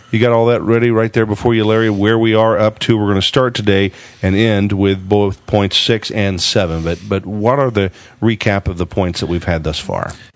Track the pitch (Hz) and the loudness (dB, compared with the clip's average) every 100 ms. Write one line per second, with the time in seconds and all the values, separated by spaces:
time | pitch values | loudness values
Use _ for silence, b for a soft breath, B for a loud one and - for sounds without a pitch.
0 | B 110 120 117 117 117 101 117 120 113 | B 0 2 4 2 2 2 2 2 2
1 | 113 117 110 104 120 113 107 110 113 101 | 0 0 0 0 0 2 2 2 2 2
2 | 104 113 113 110 113 107 107 - - 110 | 2 2 2 2 2 2 0 0 0 0
3 | 101 98 - 135 127 120 104 98 98 B | 2 0 0 0 0 0 0 2 0 B
4 | B B 95 98 113 101 101 98 98 95 | B B 0 2 2 2 0 0 0 0
5 | 95 104 101 98 - 104 98 - - 110 | 0 0 0 -4 -2 0 2 0 0 -2
6 | - 110 98 90 - 107 90 82 82 85 | -2 -2 -2 -2 -2 0 -2 -4 -4 -6
7 | 101 98 92 104 110 139 131 107 95 B | -4 -6 -6 -2 0 0 0 0 -2 B
8 | B B 113 110 110 98 98 87 85 - | B B -2 0 0 0 -2 -6 -4 -2
9 | 90 85 82 85 92 82 78 78 - 90 | -2 -4 -4 -4 -2 -4 -4 -8 -6 -6
10 | - - B | -6 -12 B